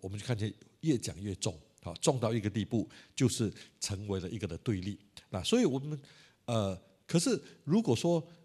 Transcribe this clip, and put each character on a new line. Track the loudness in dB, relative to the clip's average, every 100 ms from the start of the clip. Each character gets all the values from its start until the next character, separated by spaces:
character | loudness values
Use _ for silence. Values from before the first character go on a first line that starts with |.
我 | -10
们 | -8
就 | -4
看 | -2
见 | -4 -6 -20 -6
越 | 0 0
讲 | 0 -6
越 | -6 -4
重， | -4 -4 -16 _
啊， | -12 -2
重 | 2 2
到 | 2
一 | 2
个 | 0
地 | -2
步， | 0 0 -2 -8 -14
就 | 0 2
是 | 2 -2 -4 -16 -10
成 | -6 -6 -4
为 | -4
了 | -4
一 | -6
个 |
的 | -6 -6
对 | -2 -2
立。 | -2 -8 -12 -20 -10
那 | -6
所 | 2 4
以 |
我 | 4 2
们， | -4 -10 -12 -20 -20 _ -2
呃， | 0 0 -4 -12 _ 0
可 | 2
是 | 4 0 -2 -12
如 | 2 2
果 | 4
说 | 2 4 2 0 -14